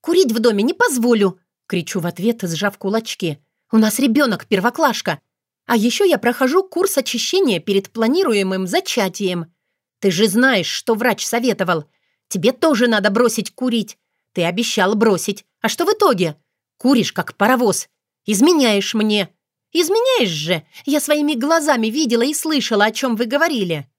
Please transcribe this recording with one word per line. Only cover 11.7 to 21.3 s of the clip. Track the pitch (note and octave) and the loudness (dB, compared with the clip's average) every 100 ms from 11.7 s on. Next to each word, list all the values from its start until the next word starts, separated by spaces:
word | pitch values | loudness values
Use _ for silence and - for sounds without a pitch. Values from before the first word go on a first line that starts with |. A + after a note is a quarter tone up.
| E3 D3 _ _ _ _ | -2 -4 _ _ _ _
Тебе | F#3+ F#3 | -2 -2
тоже | B3+ D#4+ A#3+ A#3+ | 2 0 2 2
надо | G#3+ G3+ | 2 0
бросить | G3+ A#3+ A#3 - - | 2 0 0 -8 -6
курить. | B3+ A3+ - - _ _ _ | -2 -2 -4 -12 _ _ _
Ты | - | -4
обещал | E3+ F#3 A#3 - F#3 | -2 -2 -4 0 0
бросить. | G#3+ A3 F#3 - G3+ _ _ | 2 2 2 -2 -8 _ _
А | G#3 | -6
что | - F4 | -2 -2
в | |
итоге? | A4 G4+ G3+ E3+ D3 _ _ _ _ | 2 2 2 -2 -4 _ _ _ _
Куришь, | B3 C4 - | 2 2 0
как | - - - | -4 -10 -2
паровоз. | G#3 B3+ A#3 - - _ _ _ - | 0 2 2 0 -6 _ _ _ -4
Изменяешь | G3+ C#4+ E4 B3 G3+ G3 | 2 4 4 2 0 -2
мне". | A3 G#3+ G#3 F#3 _ _ _ _ | -2 0 0 -4 _ _ _ _
"Изменяешь | E4 D#4+ G#4+ B4+ B4 G#3+ | -2 0 2 2 2 0
же! | D#3 D#3 E3+ _ - - | -2 -4 -4 _ -14 -2
Я | D4 | -2
своими | C#4 D4+ D4 | 0 0 0